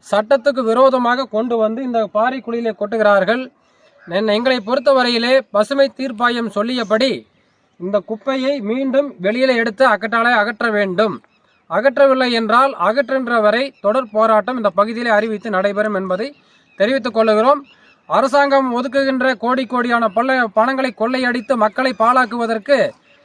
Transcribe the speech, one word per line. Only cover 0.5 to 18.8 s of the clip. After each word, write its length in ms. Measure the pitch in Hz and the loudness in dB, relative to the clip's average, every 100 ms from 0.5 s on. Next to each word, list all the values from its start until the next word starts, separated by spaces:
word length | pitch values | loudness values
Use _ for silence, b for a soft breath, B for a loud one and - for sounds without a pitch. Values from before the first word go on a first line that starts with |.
| 269 226 | -2 0
விரோதமாக 580 | 226 269 254 240 247 269 | 4 4 4 0 0 -2
கொண்டு 280 | 208 240 233 | -4 -2 0
வந்து 260 | 214 226 | 0 -2
இந்த 180 | 262 226 214 | -4 -2 -2
பாறை 340 | 208 233 262 | 0 -2 -2
குழியிலே 320 | 233 233 233 214 | -6 -6 -4 -4
கொட்டுகிறார்கள். 640 | 208 226 208 202 185 240 254 _ b b b b - | -4 0 4 4 2 -2 -4 _ b b b b -8
என்-, 260 | 180 214 208 | -2 0 0
எங்களை 200 | 247 247 | 0 -2
பொறுத்தவரையிலே 760 | 202 262 277 269 247 233 240 269 262 | -2 -2 2 2 2 0 2 0 0
பசுமை 420 | 202 214 277 277 - | -2 0 2 0 -2
தீர்ப்பாயம் 540 | 269 214 240 240 233 | -8 -2 -2 0 -4
சொல்லியபடி 600 | 202 220 254 208 214 262 143 110 _ _ _ _ - | -4 -4 -4 -2 0 0 -2 -10 _ _ _ _ -12
இந்த 180 | 175 202 | -4 -4
குப்பையை 560 | 185 214 - 269 262 285 | -4 -8 -6 -4 -2 -2
மீண்டும் 480 | 202 247 269 262 285 208 | -4 -4 -2 0 -2 -2
வெளியில 320 | 185 233 262 | -4 0 0
எடுத்து 300 | 240 226 208 262 | 0 -2 0 2
அகற்றாலே 440 | 208 214 226 233 240 | 0 -2 0 2 2
அகற்ற 260 | 208 220 233 | 0 -2 -2
வேண்டும். 440 | 208 196 180 220 127 _ _ _ _ - | 0 0 0 0 -2 _ _ _ _ -6
அகற்றவில்லை 560 | 170 262 262 277 262 254 | 0 0 4 4 4 0
என்றால் 400 | 233 220 233 277 269 180 | 0 2 2 2 2 0
அகற்றுகின்ற 480 | 233 254 262 240 240 | 0 0 -2 -2 0
வரை 220 | 214 226 269 - | 2 2 -2 -4
தொடர் 300 | 202 240 240 | -2 0 -2
போராட்டம் 440 | 214 220 214 202 254 | 0 2 2 0 -2
இந்த 140 | 208 | -2
பகுதியிலே 400 | 175 214 233 240 | 0 -2 -2 0
அறிவித்து 380 | 208 226 214 226 | 0 0 -4 -4
நடைபெறும் 460 | 190 196 196 214 196 | -2 0 0 -2 -2
என்பதை 260 | 190 185 262 285 b b b - | -4 -4 -6 -12 b b b -2
தெரிவித்துக் 380 | 202 269 233 226 | 0 0 -2 0
கொள்ளுகிறோம். 440 | 220 214 233 285 277 b b b b | 2 4 4 2 -2 b b b b
அரசாங்கம் 600 | 165 262 285 285 277 262 | 0 2 2 4 2 2
ஒதுக்குகின்ற 520 | 240 | -2